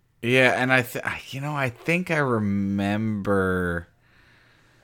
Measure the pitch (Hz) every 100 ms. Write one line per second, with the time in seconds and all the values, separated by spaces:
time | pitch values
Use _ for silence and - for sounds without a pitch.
0 | _ _ 117 127 127 98 127 131 123 -
1 | - - - 135 143 147 135 117 - 170
2 | 180 156 139 117 104 101 98 101 101 104
3 | 110 107 98 98 95 92 87 85 85 _
4 | _ _ - _ _ _ _ _